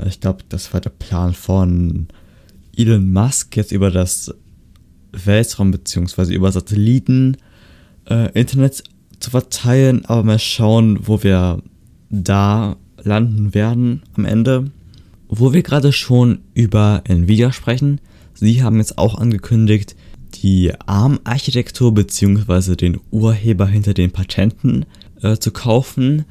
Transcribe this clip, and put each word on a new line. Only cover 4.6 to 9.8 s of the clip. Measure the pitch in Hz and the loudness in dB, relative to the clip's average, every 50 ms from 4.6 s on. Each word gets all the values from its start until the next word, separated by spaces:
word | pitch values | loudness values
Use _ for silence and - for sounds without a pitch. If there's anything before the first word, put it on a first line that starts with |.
| _ _ - _ _ _ _ _ - _ - | _ _ -20 _ _ _ _ _ -20 _ -16
Weltraum | 95 90 98 101 110 117 - - - 101 95 92 | -6 -2 2 2 2 2 0 -2 -2 0 0 0
beziehungsweise | 95 - - - 90 87 90 - - 92 90 90 | -2 -6 -6 -6 -4 -4 -4 -2 -2 -2 -2 0
über | 90 92 98 95 | 0 0 0 0
Satelliten, | 92 85 - 104 104 104 110 123 131 - - 127 131 131 131 135 - _ _ _ _ - - - - - _ _ - _ - | -2 -4 -4 -2 0 2 2 2 2 2 2 2 2 2 0 0 -4 _ _ _ _ -20 -20 -20 -20 -20 _ _ -20 _ -4
äh, | 117 117 113 101 - | -2 0 0 0 0
Internet | 110 123 120 - 135 135 135 - - - - _ _ _ _ - - | 0 -2 0 0 0 0 0 0 -4 -12 -20 _ _ _ _ -20 -16
zu | - - | -10 -4
verteilen, | - 123 - - - - - 120 123 135 | -2 -4 -2 -4 -8 -6 -2 2 2 4